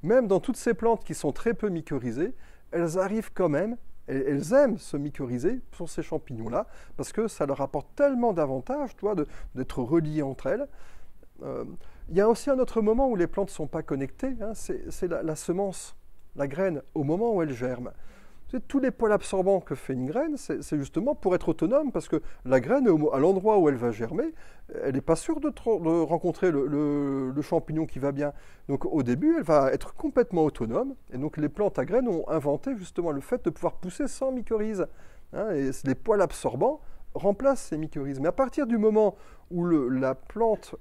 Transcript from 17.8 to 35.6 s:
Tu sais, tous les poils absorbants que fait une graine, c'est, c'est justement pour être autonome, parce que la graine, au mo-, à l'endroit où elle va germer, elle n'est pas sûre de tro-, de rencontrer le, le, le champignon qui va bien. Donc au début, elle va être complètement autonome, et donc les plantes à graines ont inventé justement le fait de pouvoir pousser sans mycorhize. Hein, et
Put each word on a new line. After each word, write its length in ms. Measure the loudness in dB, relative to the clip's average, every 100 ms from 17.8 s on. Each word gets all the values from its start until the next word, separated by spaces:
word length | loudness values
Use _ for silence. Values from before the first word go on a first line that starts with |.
| -8 -10 -12 -12 -18 -14 -6
Tu 100 | -6
sais, 60 | 0
tous 120 | 2
les 100 | 2
poils 220 | 2 4
absorbants 480 | 4 2 0 4 2
que 160 | 0 -8
fait 180 | -4
une 140 | -4 -2
graine, 280 | 0 -2 -4
c'est, 280 | -4 -6
c'est 160 | -2 -2
justement 340 | -2 -2 -2
pour 220 | 0 2 2
être 140 | 2
autonome, 420 | 0 4 2 2
parce 160 | -2 -2
que 120 | -2 -2 -8 4
la 140 | 4
graine, 300 | 6 4 6
au 80 | 6
mo-, 160 | 6
à 60 | 4
l'endroit 400 | 4 4 6 6
où 100 | 6
elle 60 | 4
va 160 | 0
germer, 420 | -2 -4 -2 -2 -4 -16 -16 -12 -4
elle 120 | -2 -2
n'est 60 |
pas 140 | 2 0
sûre 240 | 2 -2
de 120 | -2
tro-, 280 | -2 -2 0
de 220 | 2 2
rencontrer 480 | 2 0 0 0 2
le, 160 | 2 2
le, 640 | 2 2 0 0 -2 -2
le 120 | -2
champignon 420 | 0 -2 0 -4 -2
qui 140 | -2
va 120 | -2
bien. 220 | -2 -4 -6 -16 -18 -4
Donc 180 | -2 0
au 180 | 0
début, 320 | 2 2 4 2
elle 60 |
va 280 | 4 6 6
être 220 | 2 -4
complètement 500 | -6 -2 2 2 4
autonome, 520 | 2 2 -2 0 -2 -6 -10
et 60 | -6
donc 180 | -4 -2
les 100 | -4
plantes 300 | 0 0 0
à 80 | 0
graines 220 | 2 2
ont 200 | -2 0
inventé 480 | 0 0 0 -2 -6
justement 360 | -6 -4 -2
le 100 | -2
fait 240 | -2 -2 -2
de 60 |
pouvoir 240 | -2 -4 -2
pousser 320 | -8 -4 -6
sans 240 | -2 -4
mycorhize. 560 | -2 -2 -2 -2 -2 -4 -6 -16 -18 -12
Hein, 200 | -6 -2
et 200 | 0